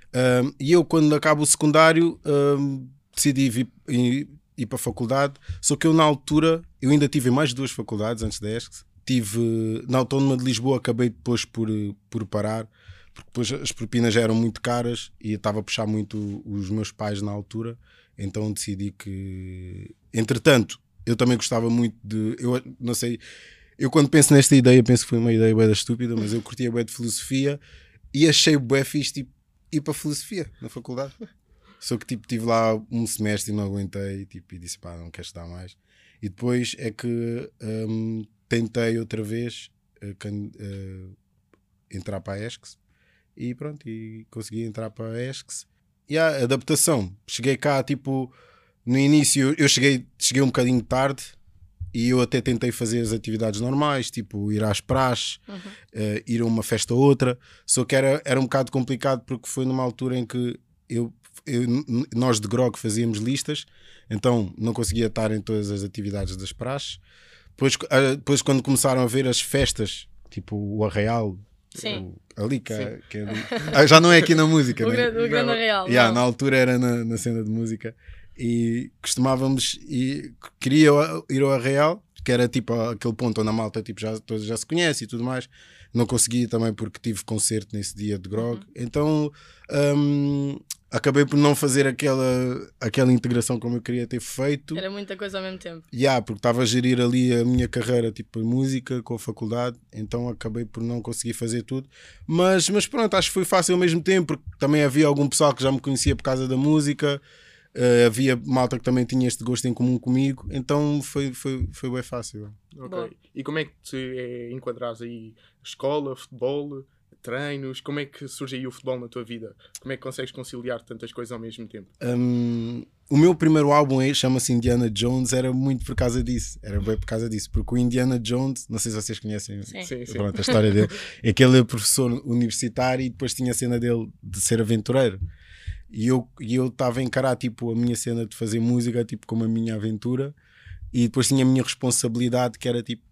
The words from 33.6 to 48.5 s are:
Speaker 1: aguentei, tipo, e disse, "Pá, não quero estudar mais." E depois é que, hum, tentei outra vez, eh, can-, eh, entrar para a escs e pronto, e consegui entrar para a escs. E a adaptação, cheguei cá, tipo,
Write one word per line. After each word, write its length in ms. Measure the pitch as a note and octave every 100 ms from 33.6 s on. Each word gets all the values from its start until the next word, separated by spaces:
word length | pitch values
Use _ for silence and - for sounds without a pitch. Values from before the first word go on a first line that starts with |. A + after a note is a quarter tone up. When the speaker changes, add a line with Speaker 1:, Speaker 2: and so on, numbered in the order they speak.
| G2+
Speaker 1:
aguentei, 600 | G2+ G2 G2 G2 G2 G2
tipo, 300 | F2+ _ F2
e 40 |
disse, 200 | E2+ -
"Pá, 180 | F2+ E2+
não 140 | E2+
quero 140 | - E2
estudar 200 | F2 E2+
mais." 300 | F2 F#2 - _ _ _ _
E 60 | G#2
depois 480 | F#2 A#2+ B2 A#2+ -
é 100 | A#2
que, 640 | G#2+ B2 A#2 A#2 A#2 - _
hum, 640 | G#2+ A2 A2 A2 A2 A2+ G#2+ _ -
tentei 480 | A#2 A2 A#2+ A#2 A2+
outra 240 | A2 A2
vez, 480 | G#2 A2+ A#2+ - - _ _ _
eh, 140 | G2+ G2
can-, 320 | G#2 G#2 G#2 -
eh, 460 | G2+ G2 F#2+ F#2+ F#2 G2 _ _ _ _ _ _ _
entrar 280 | F#2+ - G2
para 120 | F2
a 60 | G2 A2+
escs 320 | - - - _ _ _ _ _ -
e 180 | B2
pronto, 340 | B2 D3 D3 A#2
e 380 | A2+ A2 A2 A2
consegui 320 | A#2 G#2+ G#2+
entrar 260 | A2+ A2 A2
para 220 | - A2+
a 100 | A2+
escs. 440 | B2+ C3 - - - _ _ _ -
E 80 | D3+
a 260 | E3 C#3+
adaptação, 720 | B2 C3+ - D3+ - C#3 F#2 G2 -
cheguei 300 | - B2 C3
cá, 260 | D3 C3+
tipo, 480 | B2+ C3+ C3+ C3+ B2+ _ _